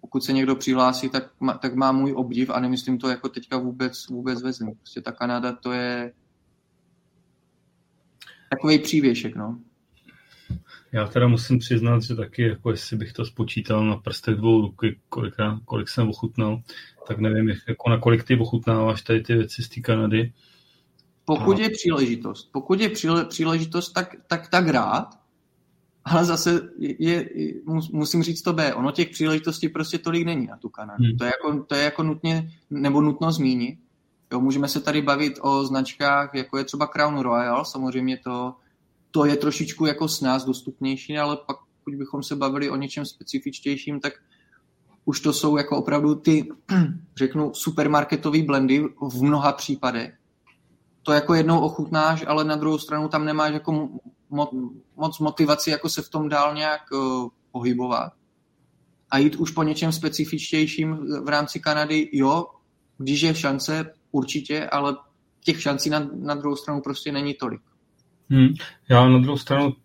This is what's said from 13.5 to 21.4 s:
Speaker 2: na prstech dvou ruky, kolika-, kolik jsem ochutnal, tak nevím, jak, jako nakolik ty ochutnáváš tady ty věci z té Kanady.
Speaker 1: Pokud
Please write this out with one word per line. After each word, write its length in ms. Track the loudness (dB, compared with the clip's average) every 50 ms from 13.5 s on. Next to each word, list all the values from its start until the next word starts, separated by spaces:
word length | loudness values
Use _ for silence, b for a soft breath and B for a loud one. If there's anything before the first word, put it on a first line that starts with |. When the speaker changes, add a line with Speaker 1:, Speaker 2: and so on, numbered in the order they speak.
| -4 -6 -2 0 0 2 2
Speaker 2:
na 100 | 2 0
prstech 400 | -2 -4 -8 -10 -6 -2 -2 0
dvou 240 | 2 4 6 6 6
ruky, 400 | 4 2 -2 -2 -2 -2 -2 -4 _ _
kolika-, 500 | -6 -6 -6 -6 -2 -2 -2 -2 -2 -4 -6
kolik 240 | -6 -6 -6 -6 -4
jsem 200 | 0 0 0 0
ochutnal, 540 | 0 -4 -6 -6 -2 -2 -2 0 -2 -4 -8 B B B B B B B -10 -8
tak 100 | -4 0
nevím, 300 | 0 2 2 2 2 0
jak, 100 | 0 -2 -6 -8
jako 220 | -8 _ 2 2
nakolik 340 | 2 4 6 4 4 4 4
ty 120 | 2 2
ochutnáváš 680 | 2 2 0 -2 -2 0 0 2 2 2 0 0 -2
tady 180 | 0 0 0 0
ty 120 | 2 2 2
věci 280 | 2 2 0 -4 -8
z 60 | -8 -8
té 120 | -8 -8
Kanady. 520 | 0 0 2 2 2 2 2 2 0 0 b b b b b b b b b b b b _ _ _ _ _ _ _
Speaker 1:
Pokud 340 | -2 0 2